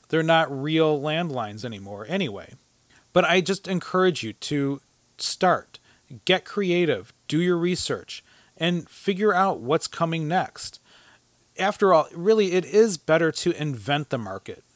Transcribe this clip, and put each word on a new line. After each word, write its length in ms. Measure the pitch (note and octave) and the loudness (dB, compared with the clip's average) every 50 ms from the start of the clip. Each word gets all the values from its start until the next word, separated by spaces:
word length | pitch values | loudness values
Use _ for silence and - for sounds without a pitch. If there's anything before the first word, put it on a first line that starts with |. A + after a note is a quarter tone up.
| _ - | _ -4
They're 120 | D#3 D#3+ | -2 0
not 300 | D#3+ D#3+ E3 D#3+ D#3+ C3+ | 2 4 4 4 2 0
real 480 | C#3 C3 C#3 D3+ D#3 D#3+ D#3+ D#3 D3+ C#3+ | -2 -6 -4 0 2 4 4 4 2 0
landlines 680 | C3+ D3+ D#3 E3 F3 D#3+ C3+ B2+ A2 G#2 G#2 G#2+ F#2+ | -2 -2 -2 -2 -4 -4 -4 -6 -6 -6 -8 -10 -10
anymore 400 | A#2+ A2 G2 G2 G2 G#2 G2+ A2 | -10 -10 -10 -12 -12 -12 -12 -8
anyway. 460 | B2 F3 G3 F#3 A#2+ G2 F#2+ - - - - _ _ _ _ _ _ _ _ _ _ - | -6 -4 -4 -4 -4 -6 -10 -14 -16 -20 -20 _ _ _ _ _ _ _ _ _ _ 2
But 120 | F3 F3 | 2 4
I 160 | D#3+ F3 F#3+ | 4 4 2
just 260 | E3+ F#3 G3 - - | 2 0 -2 -4 -4
encourage 560 | F3+ F#3+ F3 - - - F#3 F#3 F#3 D#3+ - A#2 | -4 -4 -4 -4 -2 0 2 4 2 2 0 -4
you 100 | A2 G#2 | -10 -10
to 480 | - - - D3 C#3+ C#3 C#3 C#3 C#3 _ _ _ _ _ _ _ | -10 -6 -4 -2 -2 0 -2 -4 -6 _ _ _ _ _ _ _
start, 600 | - - - - - F#3+ F3+ D#3 - - _ - - _ _ _ _ _ - C3+ A2 - | -8 -8 -6 -2 0 2 2 2 2 -2 _ -20 -20 _ _ _ _ _ -20 -18 -6 0
get 200 | - F#3 F3+ - | 0 0 0 0
creative, 680 | - - G#3 G3+ F3+ E3+ F3 F3 D3+ B2 G2 G2 - - _ _ | -4 -4 -2 0 0 2 2 2 2 0 -2 -4 -12 -20 _ _
do 120 | - C#3+ D#3 | -2 -2 0
your 180 | F3 F3+ F3 | 2 2 2
research, 680 | E3+ E3+ F3+ F3+ - - - B2+ F#2 - - - - - _ _ _ _ _ _ | 2 0 0 -2 -2 -2 -4 -4 -6 -8 -12 -16 -18 -18 _ _ _ _ _ _
and 300 | - E3 F3 F3+ E3+ - - | -4 -2 -2 -2 -2 -4 -8
figure 440 | - - - G3 G3 F3+ G#3+ G#3+ F#3 | -14 -8 -4 -4 -2 0 2 2 4
out 280 | F3+ G3 G3 C3 E2 | 4 2 2 0 -2
what's 260 | A2+ B2 D#3 D#3+ - | -2 0 0 0 -2
coming 400 | - - - E3 E3 E3 E3 D#3 | -4 -4 -2 -2 -2 -2 -2 -2
next. 520 | D3+ E3+ F#3 C#3+ - - - - - - - _ _ - - _ _ _ _ _ _ _ _ _ _ - | -2 -2 -2 -2 -4 -8 -14 -14 -14 -14 -18 _ _ -20 -20 _ _ _ _ _ _ _ _ _ _ -6
After 360 | - F#3 G3+ G3+ - G#3 F#3+ F3+ | -2 -2 -2 0 2 4 6 6
all, 140 | D#3 C#3+ - - | 6 4 2 -4
really, 380 | E3+ E3+ G#3 A3 A3 G3+ F#3 | -2 2 2 4 4 4 2
it 140 | F3 F#3 F3+ | 2 0 0
is 320 | G3 F#3+ G#3+ A3+ A3+ F3+ | 2 4 4 4 4 2
better 340 | D3+ - - D#3 E3 E3 D#3+ | -4 0 2 2 4 4 2
to 200 | D3+ - - F3+ | 0 0 -2 -2
invent 580 | E3 - D3+ D3+ C3+ A2 G2 C3+ C#3+ D3+ D3 - | -2 -2 -2 -4 -6 -6 -4 -2 -2 -2 -2 -4
the 80 | - | -6
market 460 | B2 A2 F#2+ F#2+ G2 - - G2+ - - _ _ | -6 -6 -6 -10 -12 -12 -14 -16 -16 -18 _ _